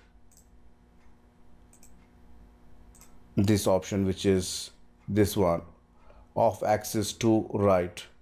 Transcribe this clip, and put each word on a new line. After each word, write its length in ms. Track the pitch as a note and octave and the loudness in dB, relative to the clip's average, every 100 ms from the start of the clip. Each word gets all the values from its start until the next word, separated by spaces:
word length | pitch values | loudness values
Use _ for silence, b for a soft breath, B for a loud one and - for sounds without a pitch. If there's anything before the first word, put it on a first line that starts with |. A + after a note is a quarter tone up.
| _ _ - - _ - - - _ _ - - _ _ - - - - - - - _ - - - _ - - - - - - - - | _ _ -20 -20 _ -20 -20 -20 _ _ -20 -20 _ _ -20 -20 -20 -20 -20 -20 -20 _ -20 -20 -20 _ -20 -20 -20 -20 -20 -20 -8 -2
this 300 | G2+ G#2 - | 2 2 2
option, 380 | F#2 - G2+ | 0 0 -2
which 220 | F#2+ F#2 G2+ | -2 0 2
is 460 | F#2+ F2+ - - - - _ - | 2 0 -8 -12 -18 -20 _ -6
this 260 | G#2 G2+ | 0 0
one, 280 | G#2+ F2+ E2 - - _ b b b b | 2 0 0 -6 -20 _ b b b b
off 280 | - A#2 G2 | 0 0 0
axis 500 | G2+ G#2 - A2 G2+ | -2 -2 -2 -4 -4
to 360 | - A2+ A2 - | -2 0 2 0
right. 500 | A2 G2+ F#2 F2+ - - - | 0 2 2 0 -8 -20 -20